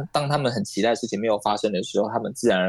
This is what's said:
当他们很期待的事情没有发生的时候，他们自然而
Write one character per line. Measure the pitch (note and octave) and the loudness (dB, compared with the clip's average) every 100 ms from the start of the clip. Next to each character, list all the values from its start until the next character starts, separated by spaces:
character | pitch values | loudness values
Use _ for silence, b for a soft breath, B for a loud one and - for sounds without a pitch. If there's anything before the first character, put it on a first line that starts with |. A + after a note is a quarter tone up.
| D3 | 0
当 | D3 C#3+ | -2 0
他 | D3 | 0
们 | C3 | 0
很 | A#2 | -2
期 | G2 G2 | -2 0
待 | A2+ | 2
的 | A2+ | 2
事 | A2+ | -2
情 | G2+ | -2
没 | A2 | 0
有 | G#2 | 0
发 | G#2 G#2 | 0 0
生 | A2 | 0
的 | F#2 | -2
时 | - G2+ | 0 0
候， | G#2+ | 0
他 | A#2 | -2
们 | G#2+ | -4
自 | - A#2 | 0 2
然 | |
而 | F#2+ | 4